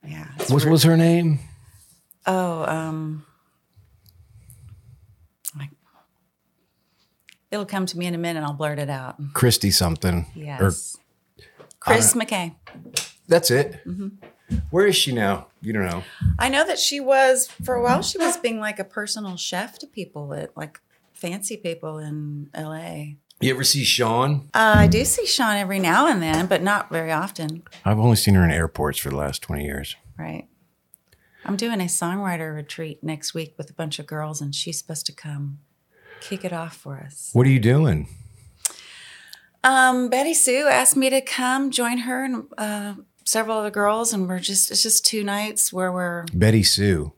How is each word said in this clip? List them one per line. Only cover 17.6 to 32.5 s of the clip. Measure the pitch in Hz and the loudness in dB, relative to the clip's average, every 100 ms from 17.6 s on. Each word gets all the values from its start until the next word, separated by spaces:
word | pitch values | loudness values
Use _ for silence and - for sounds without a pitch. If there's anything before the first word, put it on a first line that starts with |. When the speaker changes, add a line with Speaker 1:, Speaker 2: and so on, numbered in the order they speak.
Speaker 1:
for | 165 247 | -4 -2
a | |
while, | 240 262 | 2 0
she | - 392 | 0 -2
was | 339 339 | -2 -2
being, | 240 226 | -4 -4
like, | 214 208 | -8 -8
a | |
personal | 196 - 208 220 208 180 | -10 -8 -8 -8 -8 -8
chef | - 180 214 - | -6 -6 -8 -12
to | 285 | -18
people | - 180 151 143 | -14 -12 -12 -10
at, | 147 - - | -10 -10 -12
like, | 151 - _ _ _ | -14 -16 _ _ _
fancy | - 180 185 202 208 | -12 -10 -8 -8 -8
people | 180 165 156 156 | -8 -8 -10 -10
in | 151 151 147 147 143 | -8 -8 -8 -10 -12
L | - 156 | -12 -10
A. | 156 170 160 147 147 _ _ | -10 -12 -12 -12 -16 _ _
Speaker 2:
You | 131 | -2
ever | 131 | 0
see | 135 139 123 | 0 0 0
Sean? | - 117 113 131 147 - | 2 2 2 2 0 0
Speaker 1:
Uh, | - 220 214 | 4 6 8
I | 165 | 8
do | 208 277 | 6 2
see | - 427 | -2 0
Sean | - 233 208 | 0 2 0
every | 190 196 | -2 0
now | 180 185 302 | 2 4 4
and | 226 | 2
then, | 160 156 180 | 2 0 2
but | 190 | 0
not | 190 202 - | 2 0 -2
very | 165 160 | -4 -2
often. | 156 190 - 156 165 - - - | -2 -4 -6 -8 -8 -14 -4 0
Speaker 2:
I've | 107 | 4
only | 117 110 | 6 4
seen | - 98 | 6 6
her | |
in | 85 | 6
airports | 78 80 - 73 69 | 4 -2 -2 -4 -4
for | 69 | -6
the | 69 | -4
last | 71 69 | -4 -6
twenty | - 73 | -8 -8
years. | 73 69 71 - - - | -6 -8 -10 -16 -20 -16
Speaker 1:
Right. | 80 80 - _ _ _ _ _ _ _ _ _ - | -14 -12 -16 _ _ _ _ _ _ _ _ _ -8
I'm | 196 | -4
doing | 233 226 | -2 -2
a | 180 | -2
songwriter | - 170 185 202 170 160 | -2 -2 -4 -4 -4 -6